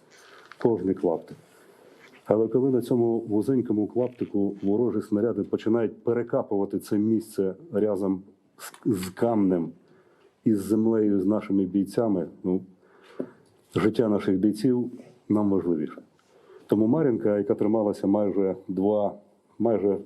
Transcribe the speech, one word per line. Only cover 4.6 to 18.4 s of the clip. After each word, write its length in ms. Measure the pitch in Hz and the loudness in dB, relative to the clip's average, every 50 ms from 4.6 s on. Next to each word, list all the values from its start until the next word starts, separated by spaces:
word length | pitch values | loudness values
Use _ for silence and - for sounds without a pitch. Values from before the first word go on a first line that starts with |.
ворожі 400 | 98 98 101 113 123 113 95 107 | -2 0 0 2 0 0 -2 -4
снаряди 400 | - - 104 101 113 117 98 101 | -2 -2 0 0 0 0 0 -2
починають 600 | 92 - 107 101 - 110 113 117 113 104 - - | -2 -2 -4 -2 0 0 2 2 0 -2 -4 -4
перекапувати 760 | - 120 117 120 117 - - 131 - - 107 98 98 98 104 95 | -4 -2 -2 -2 -2 -2 -2 -4 -2 -2 -2 -2 -2 -2 -4 -6
це 200 | - - 110 101 | -4 -2 0 0
місце 560 | 107 113 113 104 - - - - 98 95 92 - - - | 2 2 2 0 -2 -4 -4 -2 -2 -2 -4 -6 -10 -6
разом 500 | - 101 107 107 101 92 101 95 95 92 95 - - _ _ _ _ - | -2 0 0 0 0 0 -2 -2 -2 -4 -6 -12 -20 _ _ _ _ -20
з, 140 | - - - - - - 107 90 92 | -20 -20 -16 -6 -2 -2 -2 -2 -4
з 40 | 92 | -8
камнем 640 | 90 - 117 117 117 104 98 92 92 87 82 82 - - _ _ - - _ _ _ _ _ _ _ _ - | -4 -2 0 0 2 2 2 2 2 0 -2 -4 -8 -14 _ _ -20 -20 _ _ _ _ _ _ _ _ 0
і 100 | 117 110 | 0 0
з 60 | 101 | 0
землею, 600 | 92 95 110 110 110 113 113 110 107 104 101 98 | 0 0 0 2 2 2 2 2 2 2 2 2
з 60 | 90 | 2
нашими 380 | 98 107 104 - - 98 98 95 | 0 0 0 -2 -2 0 0 0
бійцями, 640 | 90 92 101 92 95 - 127 117 110 98 87 78 - - - - | 0 0 -2 -2 0 -2 -2 0 0 0 -2 -2 -6 -8 -6 -4
ну, 160 | 92 92 95 - - - _ _ _ - - - - - - - - - - _ _ _ _ _ _ - | -2 -2 -2 -4 -8 -18 _ _ _ -20 -20 -20 -16 -14 -14 -14 -14 -16 -20 _ _ _ _ _ _ -2
життя 340 | 82 90 107 107 - 117 107 | 0 0 2 2 2 2 2
наших 300 | 107 90 - 104 95 92 | 2 0 2 0 2 2
бійців 520 | 101 107 104 - - 131 123 123 117 - - - - - - _ _ - | 2 2 2 2 2 2 2 0 -2 -4 -8 -14 -18 -20 -20 _ _ 0
нам 220 | 104 104 104 101 | 0 2 2 2
важливіше. 520 | 98 92 82 87 85 78 73 67 - - - _ _ _ _ _ _ _ _ - - - - | 2 2 0 0 -2 -2 -2 -6 -8 -14 -20 _ _ _ _ _ _ _ _ -20 -20 -20 -2
Тому 200 | - 110 104 110 | 0 2 2 4
Мар'їнка, 520 | 113 123 160 156 131 113 110 - 107 104 101 | 2 2 2 2 2 0 0 0 0 0 0
яка 160 | 101 - 113 | 0 0 0
трималася 520 | 110 104 104 110 113 107 104 95 - - | 0 0 0 2 2 0 0 -2 0 0
майже 500 | 95 101 104 104 98 85 101 | 0 2 2 2 0 0 0